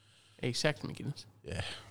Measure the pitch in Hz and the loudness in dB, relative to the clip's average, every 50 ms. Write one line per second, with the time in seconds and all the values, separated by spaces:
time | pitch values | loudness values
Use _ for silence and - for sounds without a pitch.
0 | - - - - - - - - - 127 120 - - 151 143 - - - - - | -20 -20 -20 -20 -20 -20 -8 -2 0 2 2 4 4 4 4 4 -2 -4 -2 -2
1 | 117 123 147 - - - - - - - 95 87 - - - - - - | -2 -2 -2 -4 -8 -16 -18 -12 -6 -4 -2 0 0 -2 -2 -6 -8 -14